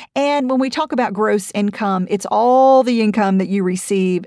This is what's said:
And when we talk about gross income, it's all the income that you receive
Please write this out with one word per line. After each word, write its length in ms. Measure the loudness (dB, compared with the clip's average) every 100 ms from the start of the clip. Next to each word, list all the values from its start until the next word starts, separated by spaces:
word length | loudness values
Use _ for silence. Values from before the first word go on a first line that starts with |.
| -10
And 360 | -4 0 0 0
when 100 | 0
we 100 | -2
talk 220 | -2 -4
about 200 | -2 -2
gross 400 | -2 0 0 -2
income, 520 | -4 -4 -2 -4 -2 -2
it's 160 | -4 -2
all 520 | 0 2 4 6 4
the 200 | 4 2
income 360 | 0 2 2 0
that 100 | 0
you 140 | -2
receive 600 | -2 -4 -2 0 0 -2